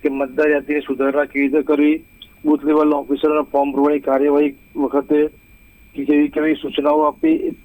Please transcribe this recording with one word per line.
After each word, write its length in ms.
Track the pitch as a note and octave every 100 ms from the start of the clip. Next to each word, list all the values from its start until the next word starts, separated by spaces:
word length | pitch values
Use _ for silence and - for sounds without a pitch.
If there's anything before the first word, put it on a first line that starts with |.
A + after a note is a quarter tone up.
કે 60 | D3
મતદાર 420 | C3+ C#3 B2+ D3+
યાદીની 300 | C#3+ - D3
સુધારણા 440 | C#3 B2+ C3+ C#3
કેવી 240 | C#3+ C#3 C#3
રીતે 140 | D3+
કરવી, 420 | C#3 C#3+ D3+ D#3 - - - -
બૂથ 200 | D3+ D3+
લેવલના 320 | C#3+ D3+ D3+ D3
ઓફિસરના 460 | C3+ C#3 D#3 D3+
ફોર્મ 300 | D3 C#3 C#3+
ભરવાની 280 | C3+ C#3+ D3
કાર્યવાહી 540 | C#3 C3+ D3 C#3+ D3 C#3 - -
વખતે 500 | C3+ C#3 C3+ D3+ D3+ - _ - - _ -
કેવી, 340 | - C3+ D3 D3
કેવી 260 | D3+ D#3
સૂચનાઓ 460 | D3 C#3+ - C#3+ D3+
આપવી 500 | D3+ - D#3+ D#3+ - -